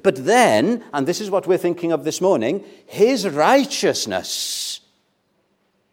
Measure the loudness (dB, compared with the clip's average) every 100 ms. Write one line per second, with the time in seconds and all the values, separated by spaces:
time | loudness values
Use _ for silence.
0 | -2 0 2 4 4 4 2 -2 -4 -4
1 | -2 -4 -2 -4 0 0 0 -2 -2 -2
2 | -4 -2 0 2 0 -4 -8 -20 -16 2
3 | 2 2 -2 0 4 4 2 -2 -2 -2
4 | -4 -6 -6 -8 -8 -8 -10 -12 _ _
5 | _ _ _ _ _ _ _ _ _